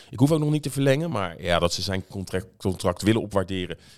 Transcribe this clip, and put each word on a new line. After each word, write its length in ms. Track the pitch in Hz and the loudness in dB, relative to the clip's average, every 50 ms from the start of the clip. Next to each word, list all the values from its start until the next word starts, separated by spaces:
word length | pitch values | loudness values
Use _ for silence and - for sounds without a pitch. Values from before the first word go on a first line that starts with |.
| - - | -18 -10
Ik 100 | - 107 | 0 2
hoef 120 | 131 147 | 4 4
ook 80 | 165 151 | 4 2
nog 120 | 151 151 | 2 0
niet 120 | 151 151 147 | 0 0 -2
te 60 | 143 | -4
verlengen." 380 | 123 135 139 139 135 147 170 170 | -2 0 2 2 2 2 0 -2
Maar 300 | 147 104 95 87 82 - | -2 -2 -4 -4 -6 -4
ja, 180 | 90 87 85 82 | 0 2 2 4
dat 140 | 85 85 - | 4 2 0
ze 80 | - | -2
zijn 220 | 87 98 95 92 - - | -4 -4 -4 -4 -6 -6
contract, 360 | - 101 92 - - 92 90 - - | -10 -10 -8 -6 -6 -6 -6 -8 -10
contract 440 | _ - 98 90 - - 92 87 - | _ -4 -4 -2 -2 -2 -2 -2 2
willen 200 | - 104 113 113 | 2 4 4 4
opwaarderen 560 | - 101 104 98 90 87 95 92 90 82 85 - - - - | 2 0 -2 -2 -2 -2 -4 -6 -6 -6 -10 -12 -16 -20 -20